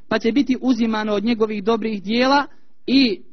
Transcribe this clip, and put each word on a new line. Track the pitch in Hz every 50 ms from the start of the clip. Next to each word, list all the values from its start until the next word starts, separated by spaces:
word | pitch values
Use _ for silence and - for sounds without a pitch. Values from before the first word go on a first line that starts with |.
| - -
pa | 220 214
će | - 226
biti | 220 269 285 - 254 226
uzimano | - 254 262 214 233 226 220 214 214 214
od | 208 208 202
njegovih | 233 240 208 220 214 220 208 190
dobrih | 214 226 220 208 226 220 202
djela | 180 196 226 233 247 262 277 285 269 - - - - - - - -
i | - 240 269 269 233 190 - - -